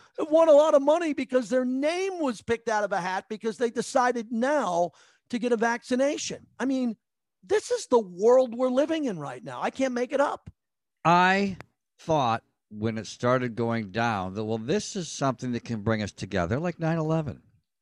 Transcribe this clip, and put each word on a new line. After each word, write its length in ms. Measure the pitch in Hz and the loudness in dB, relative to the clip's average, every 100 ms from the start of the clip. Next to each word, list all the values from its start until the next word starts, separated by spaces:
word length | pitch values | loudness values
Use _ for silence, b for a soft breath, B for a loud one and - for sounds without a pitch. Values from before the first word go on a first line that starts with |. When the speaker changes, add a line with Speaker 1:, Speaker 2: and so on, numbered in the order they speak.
| B B | B B
Speaker 1:
have 140 | 311 | 2
won 180 | 311 320 | 4 8
a 40 | |
lot 200 | 285 320 | 8 8
of 80 | 294 | 6
money 320 | 277 330 330 | 4 2 0
because 360 | 285 240 254 196 | -4 -2 -2 0
their 160 | 254 254 | 0 0
name 540 | 262 294 349 392 359 | -2 -2 -2 -4 -2
was 220 | 277 208 | -4 -4
picked 260 | - 226 226 | -4 -4 -2
out 140 | 214 | -2
of 80 | 202 | 0
a 80 | 196 | -2
hat 260 | 180 190 - | -2 -6 -6
because 280 | 220 226 - | -8 -6 -2
they 120 | 240 | -4
decided 640 | 233 - 262 247 247 220 | -2 0 2 2 0 -4
now 600 | 226 254 294 196 170 175 - b b b | -2 0 0 0 0 -2 -4 b b b
to 80 | 240 | -4
get 140 | 240 | -2
a 60 | 233 | 0
vaccination. 880 | 233 233 - 254 277 320 - - - - | 0 -2 -2 0 0 -2 -8 -12 -14 -6
I 60 | 254 | -2
mean, 320 | 262 240 208 _ _ _ _ | 0 -2 -6 _ _ _ _
this 280 | 185 415 - | -2 -2 0
is 160 | 480 - | -6 2
the 120 | 240 | 2
world 560 | 190 175 220 254 254 233 | 2 2 4 6 4 0
we're 140 | 254 | 0
living 360 | 254 302 320 277 | 2 0 0 -4
in 140 | 170 | -4
right 240 | 143 131 | -8 -10
now. 180 | 127 123 | -12 -6
I 80 | 196 | -4
can't 240 | - 269 | -2 -2
make 180 | 240 247 | -2 -2
it 80 | 269 | 0
up. 280 | 294 - - - _ _ _ _ 160 | 0 -2 -12 -20 _ _ _ _ 2
Speaker 2:
I 520 | 175 180 196 202 180 - _ _ _ | 4 4 2 0 -6 -14 _ _ _
thought 440 | - 156 120 113 - _ _ | -2 0 2 0 -4 _ _
when 280 | 107 110 110 | -6 -4 -4
it 100 | 98 | -8
started 480 | - 123 127 123 110 | -2 0 2 0 -2
going 360 | 117 117 101 | -2 -2 -4
down 420 | 101 117 104 92 | -2 -2 -2 -4
that, 100 | 98 | -4
well, 140 | 110 113 | -4 -4
this 380 | 113 208 - 202 | -2 -4 -4 -8
is 140 | 165 | -8
something 420 | - 139 120 127 | -2 -2 -2 -4
that 100 | 120 | -6
can 180 | - 113 | -4 -4
bring 180 | 107 110 | -2 -2
us 100 | 101 | -2
together, 480 | - 98 95 85 123 | -8 -4 -2 0 -2
like 200 | 175 170 | -4 -4
nine 180 | 160 165 | -2 0
eleven. 460 | 156 160 147 67 _ _ _ _ | 0 -2 -4 -10 _ _ _ _